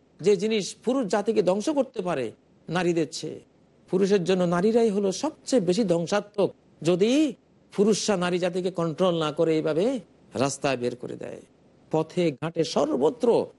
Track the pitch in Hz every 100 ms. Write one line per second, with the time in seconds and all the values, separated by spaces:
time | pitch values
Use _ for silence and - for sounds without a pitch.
0 | _ _ 160 202 214 220 180 - - 262
1 | 214 214 202 220 180 190 208 285 254 -
2 | 180 156 113 - _ _ - 165 175 170
3 | 147 - 156 - - _ _ _ _ 185
4 | 196 202 165 185 175 175 202 233 226 196
5 | 196 185 294 - - 262 165 180 214 170
6 | 170 208 - - 175 - _ _ 147 180
7 | 214 269 311 - _ _ _ - 202 208
8 | - 196 180 180 180 180 185 175 170 147
9 | 185 170 151 147 160 156 156 151 214 269
10 | - _ _ 104 135 - 143 131 120 123
11 | - 120 - - - _ _ _ _ 156
12 | 160 - 170 135 160 165 160 208 294 294
13 | 262 - 240 175 90